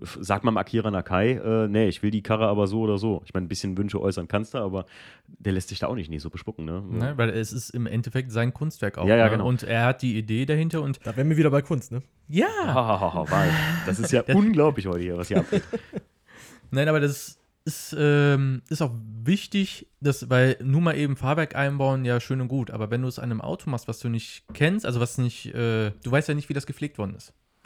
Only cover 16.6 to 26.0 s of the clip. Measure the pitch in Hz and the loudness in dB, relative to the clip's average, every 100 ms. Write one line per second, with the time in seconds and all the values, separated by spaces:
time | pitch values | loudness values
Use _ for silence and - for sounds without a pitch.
16.6 | - 135 151 156 143 135 - - _ _ | -6 0 2 4 2 0 -10 -18 _ _
17.6 | - - - 151 147 143 143 139 135 131 | -8 -8 -8 2 4 6 6 4 2 -2
18.6 | - 156 147 117 110 110 117 196 - 202 | -4 -2 -2 -4 -10 -6 0 0 0 -2
19.6 | 190 - - - 143 135 123 127 131 131 | -2 -4 -18 -4 0 0 2 4 6 4
20.6 | 127 143 170 147 147 135 131 156 151 139 | 2 2 2 2 0 0 0 0 0 0
21.6 | 139 143 135 135 123 120 - 131 123 135 | -2 2 0 2 0 0 0 -4 -2 -2
22.6 | 120 110 107 120 127 - 123 113 - 175 | -2 -4 -2 -2 -2 -4 -4 -4 -4 -6
23.6 | - 123 - 117 120 113 - - - - | -4 -6 -6 -6 -4 -4 -6 -16 -10 0
24.6 | 151 196 - 120 120 - 123 - - - | 2 2 0 0 0 0 -2 -4 -8 -2
25.6 | 117 110 107 - | 0 0 -2 -4